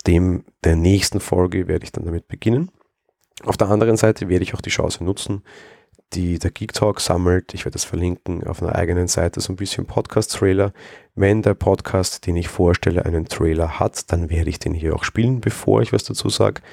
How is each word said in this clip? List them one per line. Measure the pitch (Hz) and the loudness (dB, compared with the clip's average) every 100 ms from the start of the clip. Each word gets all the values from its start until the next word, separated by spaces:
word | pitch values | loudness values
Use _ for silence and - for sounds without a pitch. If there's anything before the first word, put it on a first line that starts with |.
| - | 2
dem | 85 92 87 - _ | 4 4 0 -6 _
der | 87 82 | 2 4
nächsten | 85 98 - 101 | 4 4 2 -4
Folge | - 90 90 92 87 | -2 0 0 0 -2
werde | 82 | -4
ich | - | -4
dann | 82 82 | -10 -6
damit | 85 - | -8 -8
beginnen. | - 113 123 180 _ _ _ _ _ _ - | -4 0 0 0 _ _ _ _ _ _ -10
Auf | - - | -4 0
der | 101 | 2
anderen | 104 113 110 | 4 4 4
Seite | 110 110 98 | 4 2 0
werde | 90 | 0
ich | 92 - | 0 -6
auch | |
die | - | -6
Chance | - 80 - | -2 -2 -2
nutzen, | 87 98 - 98 - - - - _ _ _ | -4 -4 -4 -8 -10 -20 -20 -20 _ _ _
die | 87 87 85 | -4 -2 -2
der | 92 | -4
Geek | - 110 | -6 -8
Talk | - 107 101 | -2 0 0
sammelt. | - 87 90 90 - | 0 2 2 2 0
Ich | - - | -8 -8
werde | |
das | - | -6
verlinken | - 87 90 87 - 87 85 | -4 -2 -2 -4 -6 -6 -6
auf | 82 | -4
einer | 82 87 | -2 0
eigenen | 85 87 90 | 0 0 0
Seite, | - 85 - | 0 0 -2
so | - | -6
ein | 92 | -4
bisschen | 98 - - | -6 -6 -4
Podcast-Trailer. | - - - 107 - 101 95 101 - - - _ | -4 -2 -2 -2 0 2 4 2 -2 -18 -20 _
Wenn | - 98 107 | 2 4 4
der | 104 98 | 2 2
Podcast, | - 98 - 95 92 - - | 2 2 0 -2 -2 -4 -2
den | 87 | -2
ich | 85 | 0
vorstelle, | - 87 87 - 87 82 | 2 4 4 2 0 0
einen | 85 80 | -2 -2
Trailer | - 80 80 80 - | 0 0 2 -2 0
hat, | - - - | -2 -4 -2
dann | 87 82 | -2 0
werde | 82 80 | 0 0
ich | 80 | -2
den | - | -4
hier | 80 80 78 | -2 -2 -2
auch | |
spielen, | - - 117 127 | -2 0 0 0
bevor | 110 - - 107 | -2 -2 2 2
ich | 113 | 4
was | 107 - | 0 -2
dazu | 110 - | -6 -2
sage. | - 101 - - | 2 0 0 -12